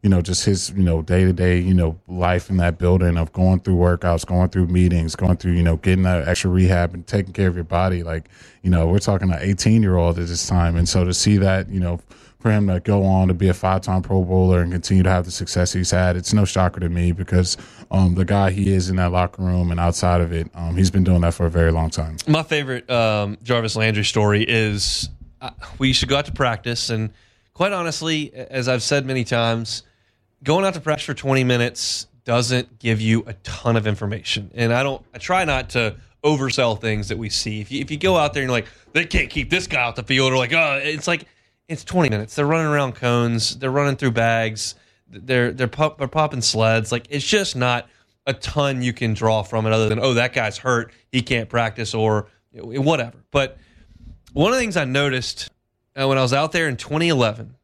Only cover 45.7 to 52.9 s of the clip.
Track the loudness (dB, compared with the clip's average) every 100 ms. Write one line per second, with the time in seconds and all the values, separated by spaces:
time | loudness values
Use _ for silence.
45.7 | 0 -4 -2 -6 -2 -2 -2 -2 0 2
46.7 | 2 0 -6 -6 -8 0 0 0 -2 -2
47.7 | -2 -6 _ _ _ -8 -6 -4 -2 -2
48.7 | -2 -4 -2 -4 0 0 0 -2 -4 0
49.7 | 0 0 0 0 0 0 -2 -4 -4 -2
50.7 | -2 -2 _ _ -4 -2 -4 -2 -2 -2
51.7 | -4 -6 0 0 0 -2 _ _ -18 -10
52.7 | -2 0